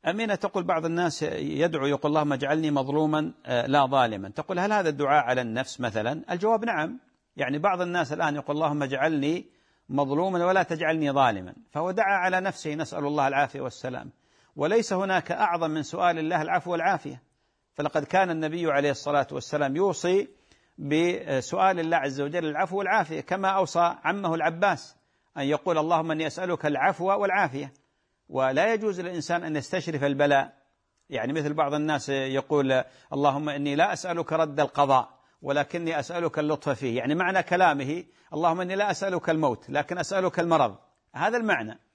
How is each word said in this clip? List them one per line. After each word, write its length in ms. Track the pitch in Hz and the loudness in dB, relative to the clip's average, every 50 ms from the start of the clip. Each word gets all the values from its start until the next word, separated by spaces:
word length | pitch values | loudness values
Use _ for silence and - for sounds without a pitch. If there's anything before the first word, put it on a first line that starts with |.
| _ 175 | _ -2
أمينة 280 | 175 208 226 220 202 | -2 -2 0 -2 -2
تقول: 280 | 185 - 196 - 202 175 | -2 -2 -4 -2 -2 0
"بعض 220 | 175 180 160 160 | 0 0 0 0
الناس 380 | 165 165 170 180 170 151 - 156 151 - - | -2 0 0 0 0 -2 -2 -4 -4 -4 -4
يدعو 480 | - 143 156 139 156 170 160 151 135 | -4 -4 0 0 0 2 2 0 0
يقول: 260 | 143 143 139 - 151 | 0 0 0 0 2
'اللهم 220 | 147 156 151 147 143 | 2 2 2 0 0
اجعلني 380 | 127 139 139 151 160 160 156 | -2 0 0 0 0 2 0
مظلوماً، 600 | 147 143 131 131 143 151 156 151 156 151 151 - - _ _ | 0 0 0 0 0 2 2 2 2 0 -2 -2 -6 _ _
آه، 220 | - 127 120 120 120 | -2 -2 -2 0 2
لا 180 | 135 147 139 | 4 4 4
ظالما'"، 440 | 127 135 135 127 117 107 98 98 98 | 4 4 4 4 4 2 -4 -8 -8
تقول: 300 | 104 - 156 - 190 175 | -8 -10 -6 -4 -2 -2
"هل 140 | 180 202 214 | 0 0 0
هذا 160 | 208 185 160 | 2 2 0
الدعاء 340 | 151 139 147 135 143 151 131 | 0 0 0 4 4 4 4
على 180 | 117 127 127 | 4 0 0
النفس 400 | 127 117 110 120 131 - - - | 0 -2 -2 -4 -4 -6 -6 -6
مثلًا؟" 420 | 123 117 101 110 107 117 143 156 - - | -6 -2 -2 0 -2 -2 -2 -4 -6 -6
الجواب: 340 | 175 180 185 220 226 220 214 | -6 -2 2 2 2 2 2
نعم، 340 | 233 214 160 151 170 233 254 _ _ _ _ _ _ _ - | 0 -2 -2 -2 -4 -6 -10 _ _ _ _ _ _ _ -6
يعني 220 | 143 127 139 147 | -4 -2 -2 0
بعض 220 | 156 202 185 175 | 0 0 0 0
الناس 320 | 180 175 175 180 160 127 151 | -2 -2 0 -2 -2 -2 -2
الآن 220 | 147 170 156 147 | -2 -2 -2 -2
يقول: 200 | 147 139 - 147 | -4 -4 -4 -2
"اللهم 280 | 151 160 170 147 147 143 | 0 0 0 0 0 -2
اجعلني 640 | 135 139 127 139 160 160 147 135 143 165 180 - - _ _ _ _ _ _ _ _ | -2 -2 0 0 2 2 0 0 0 -2 -4 -6 -12 _ _ _ _ _ _ _ _
مظلوماً 560 | 131 135 143 135 139 147 175 190 185 175 175 | -2 -2 0 0 0 0 0 0 0 0 2
ولا 180 | 180 190 190 175 | 2 4 2 2
تجعلني 480 | - 170 156 160 156 160 160 156 143 | 2 -2 -2 0 0 0 0 0 0
ظالماً"، 420 | 135 139 135 123 107 98 92 87 - - - _ | 4 4 4 4 4 0 -6 -12 -16 -20 -20 _
فهو 200 | _ 147 160 185 | _ -4 -4 -2
دعا 260 | 185 208 220 196 202 190 | 0 0 2 2 2 2
على 220 | 175 185 185 185 | 2 2 0 2
نفسه، 340 | 185 196 - - - 160 147 | 0 -2 -6 -4 -8 -6 -4
نسأل 320 | 151 156 - - 170 143 | -4 -6 -6 -6 -4 -4
الله 220 | 143 147 151 135 139 | -2 0 0 0 2
العافية 340 | 139 135 147 - - 139 | 2 2 0 0 -2 -8
والسلام، 500 | 135 127 - - - 131 127 127 120 - - _ _ _ _ _ _ _ _ | -8 -8 -10 -8 -10 -8 -8 -8 -12 -14 -20 _ _ _ _ _ _ _ _
وليس 380 | 151 143 160 202 233 226 - 196 | -2 0 2 2 2 2 2 -2
هناك 380 | 185 196 190 190 180 - - | -2 0 2 0 0 0 -2
أعظم 380 | - - 214 190 170 170 165 160 | -2 0 0 0 2 0 0 -2
من 140 | 156 160 143 | -2 -2 -4
سؤال 360 | - - 175 185 175 170 160 | -4 -2 2 2 2 2 2
الله 220 | 160 156 175 165 | 0 0 0 0
العفو 300 | 156 165 175 180 175 180 | 0 2 0 0 0 0
والعافية، 500 | 175 165 165 185 196 175 - 147 135 127 _ _ _ _ _ _ _ _ _ _ _ | -2 0 2 2 2 0 -2 -8 -14 -14 _ _ _ _ _ _ _ _ _ _ _
فلقد 300 | - 147 147 - 160 143 | -4 -4 0 0 -2 -2
كان 260 | - - 185 196 180 | 2 2 2 2 4
النبي 420 | 165 160 156 156 156 175 170 160 | 0 -2 -2 -2 -2 -2 0 2
عليه 200 | 143 143 139 147 | 2 4 2 2
الصلاة 360 | 135 - - 147 143 143 135 - | 0 0 -2 0 2 2 2 0
والسلام 440 | 151 139 - - - 151 147 135 135 | -4 -10 -8 -4 -2 0 0 0 2
يوصي 520 | 156 190 202 - - - 208 185 196 208 - - _ _ _ _ _ _ _ _ - | 2 2 2 0 0 0 2 2 2 0 -2 -10 _ _ _ _ _ _ _ _ -12
بسؤال 1000 | - 139 147 156 170 175 175 - - 156 143 131 123 - - 190 190 190 190 175 | -4 -2 0 2 2 2 0 -2 -4 -2 -2 -2 -2 -2 0 2 4 4 4 2
الله 180 | 165 160 170 160 | 0 0 0 0
عز 240 | 139 143 131 139 | 0 0 -4 -4
وجل 240 | 143 147 151 175 165 | -4 -4 -2 -2 -4
العفو 320 | 156 147 151 190 165 180 196 | -2 -2 -2 -2 -2 -2 -4
والعافية، 440 | 202 185 202 220 190 151 160 156 | -2 2 2 2 2 0 -4 -10
كما 260 | - - 180 190 196 190 | -4 -4 -4 0 0 0
أوصى 480 | 196 196 185 - - 170 170 170 - - - | 2 2 0 0 2 2 2 2 2 0 -2
عمه 320 | 151 180 202 196 170 165 | -2 -2 0 0 -2 -2
العباس 600 | 165 156 165 165 170 185 202 175 143 - - - _ _ _ _ _ _ _ _ - | 0 0 0 0 2 2 2 2 0 -6 -16 -20 _ _ _ _ _ _ _ _ -6
أن 60 | 139 | -2
يقول: 340 | 139 151 143 - 190 170 156 | 0 0 0 0 0 0 0
"اللهم 340 | 156 160 170 160 160 165 | 2 2 2 2 2 0
إني 160 | 156 156 160 156 | -2 -2 -2 -4
أسألك 380 | - - 185 185 175 - - | -4 -4 -4 -4 -4 -2 -2
العفو 560 | 151 147 131 135 180 190 - 170 190 196 202 | -2 0 2 2 2 2 2 0 0 0 2
والعافية". 520 | 202 196 185 196 196 147 127 139 143 135 - _ _ _ _ _ _ _ _ _ _ _ | 2 0 2 2 0 0 -2 -6 -10 -10 -14 _ _ _ _ _ _ _ _ _ _ _
ولا 440 | - 131 131 131 135 143 175 214 226 | -2 0 0 2 2 2 2 2 2
يجوز 260 | 220 214 214 196 175 | 0 0 -2 -4 -4
للإنسان 420 | 180 175 180 170 147 - 175 170 170 | -6 -6 -6 -6 -4 -2 -2 -2 -2
أن 120 | 160 156 | -2 -4
يستشرف 480 | 151 127 - - 190 - - 160 139 139 | -4 -4 -2 -4 -4 -4 -2 -4 0 0
البلاء، 500 | 139 139 135 147 143 143 135 135 - - _ _ _ _ _ _ _ _ _ _ _ | 0 2 2 4 4 4 4 2 0 -8 _ _ _ _ _ _ _ _ _ _ _
يعني 240 | - 120 110 123 143 | -6 -4 -4 -2 -2
مثل 200 | 160 147 147 151 | -2 -2 -2 0
بعض 200 | 156 156 139 147 | 0 0 0 0
الناس 360 | 147 151 156 151 139 - - | -2 0 0 -2 -2 -2 -2
يقول: 760 | 139 135 135 135 131 135 131 - 151 147 139 131 131 127 127 - - - _ _ - | -2 -2 -2 0 -2 -2 -2 0 0 2 2 4 2 2 0 -2 -10 -20 _ _ -4
"اللهم 360 | 139 143 143 135 143 151 151 | 2 2 2 2 2 -4 -6
إني 260 | 143 143 143 147 143 | -6 -4 -4 -2 2
لا 180 | 143 165 208 190 | 2 2 2 0
أسألك 400 | 165 - 185 170 170 160 - 160 | -4 -4 -6 -4 -4 -4 -2 0
رد 260 | 160 160 156 143 147 | 0 0 0 2 0
القضاء 500 | 147 135 - - 143 135 139 131 117 - - _ _ _ _ _ | 0 0 2 2 4 4 4 4 2 0 -10 _ _ _ _ _
ولكني 580 | - 139 139 147 143 - - 175 170 160 165 151 | -6 -2 0 0 0 -2 -4 -4 -4 -2 -2 -2
أسألك 400 | 139 - 170 175 175 156 - - | -4 -4 -4 -2 -2 -2 -2 -2
اللطف 300 | 151 151 156 139 - 151 | 0 0 -2 -2 -2 -4
فيه"، 280 | 135 - 143 127 117 123 | -4 -2 -2 -2 -2 -2
يعني 180 | 117 135 151 | 0 0 0
معنى 280 | 170 185 175 190 190 165 | 0 0 2 2 0 0
كلامه: 600 | - 180 180 185 170 147 139 135 131 151 175 175 _ _ _ _ _ - | 2 2 4 4 4 4 2 -2 -4 -6 -6 -8 _ _ _ _ _ -6
"اللهم 280 | 151 165 170 165 180 | 0 2 2 2 2
إني 140 | 185 180 190 | -2 -4 -2
لا 160 | 196 202 208 | -2 0 -2
أسألك 380 | 185 - 202 196 185 175 - - | -2 -2 -2 -2 -2 -2 0 0
الموت 400 | 160 160 156 139 117 - - - | 0 2 2 0 0 -2 -8 -4
لكن 280 | 139 143 151 - 180 - | -2 -2 -2 -2 -4 -6
أسألك 420 | 147 - 196 196 185 180 - - | -4 -2 -2 0 0 0 0 0
المرض"، 360 | 170 170 165 156 139 110 98 - _ _ _ _ _ _ _ | 0 2 4 4 4 2 0 -6 _ _ _ _ _ _ _
هذا 220 | - 160 202 226 247 | -2 -2 0 0 0
المعنى. 420 | 226 214 190 131 113 110 107 - _ _ | 0 0 0 0 -2 -8 -12 -14 _ _